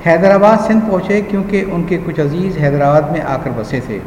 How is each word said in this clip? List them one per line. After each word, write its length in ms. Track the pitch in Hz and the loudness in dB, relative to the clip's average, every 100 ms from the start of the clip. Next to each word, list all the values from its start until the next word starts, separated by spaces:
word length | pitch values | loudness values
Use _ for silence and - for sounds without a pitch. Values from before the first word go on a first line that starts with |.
| 170 | 2
حیدرآباد 520 | 170 190 196 202 220 220 | 2 4 6 4 4 2
سندھ 220 | 220 214 | 0 2
پہنچے 320 | 190 180 208 | -2 0 -2
کیونکہ 440 | 202 196 196 196 - | 0 -4 -2 -2 -2
ان 120 | 170 | -4
کے 160 | 165 180 175 | -2 -2 -4
کچھ 140 | 156 | -2
عزیز 380 | 147 165 190 170 | -2 -2 -4 0
حیدرآباد 440 | 147 143 143 147 | 0 2 2 2
میں 200 | 147 160 | 2 -4
آ 160 | - 131 | -4 -6
کر 80 | - 117 | -6 -6
بسے 240 | 107 131 117 | -4 -6 -6
تھے۔ 120 | 143 | -8